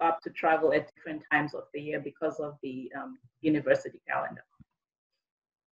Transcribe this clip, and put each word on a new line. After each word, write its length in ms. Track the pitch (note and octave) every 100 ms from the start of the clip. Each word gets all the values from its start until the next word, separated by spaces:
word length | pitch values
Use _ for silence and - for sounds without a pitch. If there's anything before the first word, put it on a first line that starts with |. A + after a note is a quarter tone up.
opt 220 | E3 E3
to 60 | E3
travel 440 | - D#3+ D#3+ D#3
at 200 | D3 -
different 280 | _ E3 D3+ -
times 220 | D3 D3
of 80 | - -
the 80 | D3
year 200 | D3 D3
because 380 | C#3+ - D#3 D3+
of 200 | D3 D3
the, 300 | C#3 C3 B2+
um, 240 | C3+ C3 B2+ _ _
university 600 | D#3 D3+ C3 C#3 - - -
calendar. 380 | C3+ - - - _ - _ _ _ _ _ _ _ _ _ _